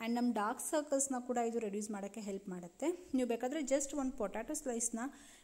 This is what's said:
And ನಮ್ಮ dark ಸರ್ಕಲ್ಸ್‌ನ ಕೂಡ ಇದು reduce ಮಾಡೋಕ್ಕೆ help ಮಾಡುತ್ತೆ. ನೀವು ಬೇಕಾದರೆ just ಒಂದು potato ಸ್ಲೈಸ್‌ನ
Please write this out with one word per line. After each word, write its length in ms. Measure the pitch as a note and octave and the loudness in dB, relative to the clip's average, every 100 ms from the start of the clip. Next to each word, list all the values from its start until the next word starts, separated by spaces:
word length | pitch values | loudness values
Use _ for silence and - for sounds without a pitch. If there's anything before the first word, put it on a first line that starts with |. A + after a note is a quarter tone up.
| A3+ | 0
And 100 | A#3+ | 2
ನಮ್ಮ 180 | A#3+ | 4
dark 280 | A3+ G#3 B3+ | 4 2 0
ಸರ್ಕಲ್ಸ್‌ನ 540 | - D#4+ D4 C#4 C4+ B3+ | 2 2 4 2 2 0
ಕೂಡ 180 | B3 A#3+ | -2 0
ಇದು 220 | A#3 A#3 | 2 0
reduce 320 | A3 G3+ G#3 | 0 -2 -4
ಮಾಡೋಕ್ಕೆ 300 | G#3 G3 A3+ | -4 -6 -6
help 280 | G3+ G3 G3 | -6 -6 -4
ಮಾಡುತ್ತೆ. 580 | F3+ F3 - C#4+ F4+ - | -8 -8 -2 -2 -2 0
ನೀವು 160 | B3+ B3 | 2 2
ಬೇಕಾದರೆ 300 | A#3 B3+ D4+ | 2 0 0
just 380 | C4+ C4+ C#4+ D4 | 2 2 2 0
ಒಂದು 140 | C4 | -2
potato 420 | C4 G3+ G#3 A#3 | 0 -2 -2 -4
ಸ್ಲೈಸ್‌ನ 460 | D4+ C4 A#3 - A3+ B3+ - - - | -4 -2 -2 0 0 -4 -6 -16 -20